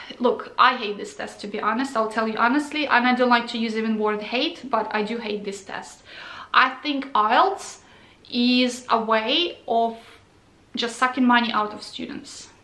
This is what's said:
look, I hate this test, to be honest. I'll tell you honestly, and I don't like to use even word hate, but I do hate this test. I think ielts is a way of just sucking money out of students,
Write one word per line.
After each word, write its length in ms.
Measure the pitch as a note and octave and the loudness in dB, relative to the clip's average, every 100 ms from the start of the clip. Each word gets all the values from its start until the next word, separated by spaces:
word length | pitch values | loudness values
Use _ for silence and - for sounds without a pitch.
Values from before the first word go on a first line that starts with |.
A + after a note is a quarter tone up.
| - - | -12 -2
look, 360 | B3 - - - | 0 0 -2 4
I 180 | B3 A#3+ | 4 4
hate 200 | G#3 G3 | -2 -6
this 180 | G3 | -8
test, 260 | - G#3+ - | -10 -12 -10
to 40 | G3+ | -8
be 140 | G#3 | -4
honest. 340 | G#3 A3+ C4+ | -2 0 0
I'll 160 | A3+ G#3+ | -2 -2
tell 160 | A3+ A3 | 0 -2
you 120 | A3 | 2
honestly, 480 | A#3+ D4 D4 D4+ C#4+ | 2 2 0 -2 2
and 200 | A#3+ B3 | 4 4
I 80 | |
don't 140 | B3 B3+ | 4 4
like 180 | A#3+ A#3 | 4 2
to 100 | A#3 | -2
use 180 | A3+ A3 | -2 -2
even 220 | A3 G#3+ | -2 0
word 240 | G#3+ G#3 | 0 -2
hate, 480 | G#3+ B3 D#4+ - B3+ | -2 -2 -2 -4 -4
but 180 | A3 A3 | -2 0
I 80 | G#3+ | -2
do 160 | G#3 A#3 | -2 -4
hate 260 | A3 G#3 | -6 -6
this 180 | - - | -6 -10
test. 400 | - - - - - - - - - | -10 -12 -12 -18 -20 -18 -16 -16 0
I 160 | - C4 - | 2 2 0
think 300 | D4+ C#4 C#4 | -4 -4 -2
ielts 680 | G#3+ G#3+ C4+ G4 F#4+ - - - - - - - | 0 4 4 4 0 -10 -16 -20 -20 -20 -20 -6
is 560 | A#3+ B3 B3 B3 A#3+ - | 0 4 4 2 0 -2
a 100 | A3+ | 0
way 540 | A3 A3 A3+ D#4 F4 - - | 2 0 2 0 -2 -4 -2
of 300 | A#3 A3+ A3+ - - _ _ _ _ _ | 0 0 -2 -16 -20 _ _ _ _ _
just 220 | A#3 A#3 - | -6 -6 0
sucking 300 | B3+ C4 B3 | 0 4 4
money 260 | A#3+ A3+ | 4 4
out 220 | G#3+ G#3 | 0 -2
of 80 | - | -6
students, 640 | - - - - - - - - | -14 -12 -10 -12 -14 -18 -20 -20